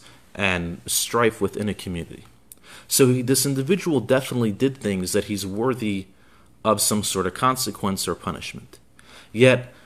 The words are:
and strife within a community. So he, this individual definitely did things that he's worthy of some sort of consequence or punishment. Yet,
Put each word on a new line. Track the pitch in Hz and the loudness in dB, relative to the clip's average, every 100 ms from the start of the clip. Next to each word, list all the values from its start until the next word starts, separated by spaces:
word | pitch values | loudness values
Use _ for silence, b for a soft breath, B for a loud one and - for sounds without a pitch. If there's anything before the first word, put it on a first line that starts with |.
| B B B | B B B
and | - 98 90 85 87 - | -2 0 0 -2 -8 -4
strife | - - 117 117 - | -4 -2 2 2 2
within | 98 - 104 | -2 -2 -4
a | |
community. | 92 98 85 78 - - - - - B B B | -4 -6 -6 -8 -12 -20 -20 -20 -20 B B B
So | - 131 | 4 4
he, | 127 | 4
this | 120 135 139 | 2 0 0
individual | 135 135 190 180 139 | -2 0 0 2 0
definitely | - 127 127 123 113 | 2 0 0 -2 0
did | 98 131 131 | 2 0 0
things | 104 95 90 | -4 -2 -2
that | 101 | -2
he's | 98 101 95 | -2 -4 -4
worthy | 98 123 123 107 98 95 b b b b b | -2 -2 -2 -4 -6 -8 b b b b b
of | 110 104 | 2 2
some | - 107 | 2 0
sort | - 95 90 | 0 0 -2
of | |
consequence | - 127 131 - - 101 95 - | 0 0 0 -2 -4 -4 -2 -2
or | |
punishment. | 85 - 82 - - - - _ - B B B | -4 -6 -8 -10 -14 -16 -20 _ -20 B B B
Yet, | 107 127 123 123 B | 4 6 6 0 B